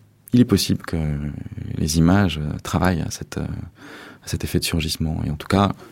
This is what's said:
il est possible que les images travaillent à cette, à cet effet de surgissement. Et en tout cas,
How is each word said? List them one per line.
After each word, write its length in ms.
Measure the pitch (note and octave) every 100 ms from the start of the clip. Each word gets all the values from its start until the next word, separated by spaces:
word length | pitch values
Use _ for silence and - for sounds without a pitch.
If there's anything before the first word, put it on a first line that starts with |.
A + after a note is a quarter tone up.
| _ _ -
il 80 | B2
est 40 | B2
possible 360 | G2 - -
que 160 | - E2+ D#2 D2 D2 - - - - -
les 200 | E2 D#2+
images 440 | E2 G2 F#2+ D#2 D2+ -
travaillent 380 | - E2+ F2+ E2+
à 100 | -
cette, 260 | - - -
à 880 | D2+ D#2 - - - - - - -
cet 160 | F2+
effet 160 | - F2
de 60 | -
surgissement. 560 | E2+ D#2 - D#2+ D#2+ D2+
Et 60 |
en 40 | D2+
tout 120 | -
cas, 240 | F#2+ G2+ - -